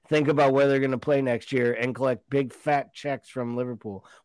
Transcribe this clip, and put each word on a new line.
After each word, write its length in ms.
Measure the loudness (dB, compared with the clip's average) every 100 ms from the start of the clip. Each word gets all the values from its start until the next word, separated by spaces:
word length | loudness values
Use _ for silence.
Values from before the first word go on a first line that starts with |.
| -2
think 200 | 0 2
about 260 | 4 4
where 140 | 4 4
they're 120 | 2
gonna 180 | 0 -2
play 240 | 0 0
next 300 | 2 -2 -2
year, 220 | 0 0
and 200 | 0 -2
collect 340 | -2 -2 -2 -2
big 200 | -2 -2
fat 420 | -6 -2 -2 -2 -8
checks 340 | -8 -8 -8
from 260 | -8 -6 -4
Liverpool 500 | -6 -8 -12 -14 -16 -14